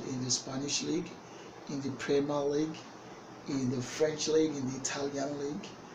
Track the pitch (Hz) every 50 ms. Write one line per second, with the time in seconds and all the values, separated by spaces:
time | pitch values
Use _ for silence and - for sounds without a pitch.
0 | - - 135 127 127 127 120 - - 139 131 131 143 143 - - 151 147 151 175
1 | 175 170 - - - - - - - - - - - - 147 139 135 135 127 -
2 | - - 143 143 143 143 147 147 143 143 147 147 156 160 165 - - - - -
3 | - - - - - - - - - - 143 135 131 123 131 127 120 - - -
4 | 156 156 151 151 - 156 151 160 160 156 143 139 127 127 135 135 139 - - 143
5 | 139 139 139 139 135 143 147 143 143 143 151 202 - - - - - -